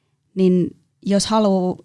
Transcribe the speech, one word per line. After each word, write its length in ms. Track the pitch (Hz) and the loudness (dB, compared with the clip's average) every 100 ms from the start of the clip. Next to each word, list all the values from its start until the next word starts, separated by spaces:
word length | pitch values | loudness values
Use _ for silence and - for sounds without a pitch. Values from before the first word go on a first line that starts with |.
| _ _ _ | _ _ _
Niin 420 | 190 185 180 170 - _ _ 190 | -2 0 2 -2 -6 _ _ -2
jos 200 | 196 - | -2 0
haluaa 500 | 220 214 190 180 - | 0 2 0 -2 -6